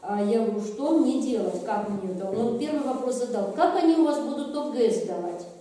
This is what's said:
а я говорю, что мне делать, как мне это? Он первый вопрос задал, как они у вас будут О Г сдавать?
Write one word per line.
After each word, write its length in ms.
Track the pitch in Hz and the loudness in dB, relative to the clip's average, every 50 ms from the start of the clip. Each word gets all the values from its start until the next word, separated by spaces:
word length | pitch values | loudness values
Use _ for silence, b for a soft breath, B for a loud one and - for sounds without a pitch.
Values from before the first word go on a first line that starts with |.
а 200 | - 190 202 208 208 | -6 -4 -2 0 2
я 160 | 208 233 226 | 2 2 2
говорю, 200 | 220 202 208 208 | 2 2 0 -2
что 360 | 208 208 208 - 277 320 330 311 | -4 -6 -6 -4 0 2 4 4
мне 200 | 254 254 - - | 4 4 2 0
делать, 420 | - 262 240 214 190 180 - - - | 0 0 0 0 0 -2 -2 -4 -4
как 240 | - 214 208 208 202 | -2 -2 -2 -2 -2
мне 220 | 202 190 185 185 185 | -4 -4 -4 -6 -6
это? 160 | 185 196 190 | -4 -4 -4
Он 300 | 202 220 226 240 - - | -2 0 0 0 0 -2
первый 220 | 294 302 302 285 | -2 -2 -2 -2
вопрос 340 | 262 254 254 - 247 254 - | -2 -2 -2 -2 -2 -2 -2
задал, 360 | 247 247 220 202 208 196 - - | -2 -2 -2 -2 -2 -2 -2 2
как 200 | 302 349 - 359 370 330 | 2 2 4 4 4 4
они 120 | 320 320 | 4 6
у 100 | 320 320 | 6 4
вас 140 | 294 285 285 | 4 2 0
будут 360 | - - 277 - 294 - 285 | -2 -4 -4 -4 -6 -6 -4
О 160 | 294 294 - | -6 -4 -4
Г 200 | - 254 233 220 | 0 2 2 4
сдавать? 540 | 214 - - - 175 170 175 - - - - - - - | 4 2 -2 -4 -6 -6 -6 -6 -8 -8 -12 -14 -16 -20